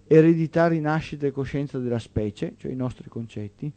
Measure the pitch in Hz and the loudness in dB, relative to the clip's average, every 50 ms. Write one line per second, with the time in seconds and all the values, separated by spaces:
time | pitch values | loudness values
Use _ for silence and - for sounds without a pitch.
0 | _ _ 156 160 156 165 170 160 160 151 - 165 165 170 165 160 151 151 156 160 | _ _ 6 8 8 8 4 2 0 0 2 2 2 2 2 0 0 -2 -2 -2
1 | 151 - 160 143 147 139 131 139 131 131 - 139 143 135 - 131 123 120 120 117 | -4 -6 -8 -4 -4 -4 -2 -4 -6 -4 -4 -6 -6 -6 -6 -6 -4 -2 -4 -4
2 | 113 - _ 113 107 104 101 - - - - _ - 143 131 127 127 123 117 - | -6 -6 _ -4 -4 -4 -6 -6 -10 -10 -10 _ -10 -8 -6 -4 -6 -6 -6 -10
3 | - - - 117 113 110 - 107 104 104 - _ - 147 - | -16 -14 -12 -12 -12 -10 -10 -12 -12 -12 -12 _ -12 -12 -12